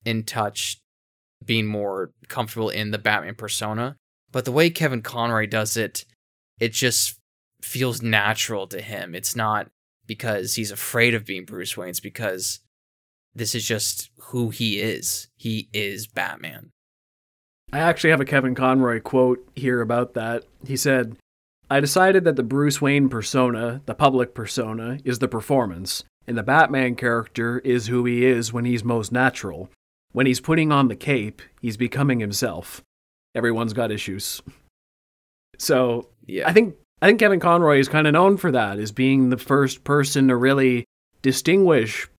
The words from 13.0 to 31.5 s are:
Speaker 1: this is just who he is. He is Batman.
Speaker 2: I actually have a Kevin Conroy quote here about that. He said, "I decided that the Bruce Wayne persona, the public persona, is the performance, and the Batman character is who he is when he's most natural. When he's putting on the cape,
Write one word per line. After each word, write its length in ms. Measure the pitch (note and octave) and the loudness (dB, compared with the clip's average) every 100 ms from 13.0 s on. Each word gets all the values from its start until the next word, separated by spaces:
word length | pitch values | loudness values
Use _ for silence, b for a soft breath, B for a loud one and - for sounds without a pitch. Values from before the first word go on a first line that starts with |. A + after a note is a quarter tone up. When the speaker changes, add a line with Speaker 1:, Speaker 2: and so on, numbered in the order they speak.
| _ _ _ | _ _ _
Speaker 1:
this 200 | - A2+ | -10 -6
is 120 | A#2+ A2 | -6 -4
just 440 | G#2+ - - - _ | -4 -4 -6 -12 _
who 320 | - B2+ A#2 | -10 -4 -4
he 300 | G#2 A2+ G2+ | -2 -2 0
is. 480 | G#2+ F#2+ - - - _ | -2 -4 -6 -8 -10 _
He 320 | A#2 A2 - | -8 -6 -6
is 340 | G#2 G2+ G2 G#2+ | -6 -6 -8 -10
Batman. 640 | - F#2+ - D#2+ C#2 - _ _ _ _ _ _ _ _ _ - | -6 -6 -8 -14 -16 -20 _ _ _ _ _ _ _ _ _ -10
Speaker 2:
I 80 | C#3 | -2
actually 300 | E3 E3 D#3+ | 0 2 4
have 100 | D#3 | 2
a 40 | |
Kevin 300 | C#3 C#3+ C3 | 2 0 0
Conroy 460 | B2 C3 C3 B2+ A2+ | 0 2 4 2 0
quote 460 | - C3+ B2+ B2+ - | 0 2 4 2 -4
here 260 | - C3 B2 | -6 -2 0
about 340 | A2+ A#2+ B2 | 0 0 0
that. 300 | - A2+ A#2 - _ B2 | -4 -4 -6 -8 _ -8
He 100 | C3+ | -4
said, 400 | D3 C3+ A#2 A2+ _ _ _ _ _ | 0 0 0 -8 _ _ _ _ _
"I 120 | C#3 | 0
decided 440 | D3 F#3 F#3 F#3+ | 2 4 6 6
that 120 | F3 C#3 | 4 0
the 60 | |
Bruce 380 | A#2+ C3+ D3 C#3 | 0 2 0 2
Wayne 280 | C#3 C#3+ C3+ | 2 4 2
persona, 720 | B2 G#2 C3+ B2+ A#2 A#2 B2 | 0 -2 2 2 0 -4 -6
the 100 | C#3+ | -10
public 380 | A2+ D3 C3 A#2+ | 2 2 4 0
persona, 640 | - G#2+ - A2+ A2 A2+ C3 | -4 -8 -4 -4 -6 -8 -8
is 140 | C#3 B2 | -4 -2
the 100 | C3 | -2
performance, 720 | A2+ G#2+ C#3 A2+ E2+ F#2+ - - _ - | -4 0 0 0 -4 -8 -8 -10 _ -8
and 120 | A#2 | -6
the 40 | |
Batman 520 | G#2+ C#3+ D3+ C3+ B2+ A#2+ | 2 4 6 4 0 0
character 640 | B2 A#2 A2 - A#2 B2 | 0 -2 -4 -4 -2 -2
is 280 | - B2 G#2+ | 0 0 2
who 160 | B2 B2 | 0 2
he 180 | A#2+ | 2
is 280 | B2 A#2+ A2 | 4 2 0
when 100 | A#2 | -2
he's 180 | A#2+ A#2+ | 0 0
most 280 | A2+ A#2 G#2+ | 0 -2 -2
natural. 560 | B2 B2+ - G2+ D#2 F#2+ _ _ _ _ | 2 0 0 -10 -10 -14 _ _ _ _
When 140 | A#2+ C3+ | 0 2
he's 140 | B2 | 2
putting 320 | - D#3+ D#3 | 2 2 4
on 160 | D3 C3 | 4 2
the 80 | G#2+ | 0
cape, 460 | - C3+ G#2 - - | -2 -2 -2 -10 -20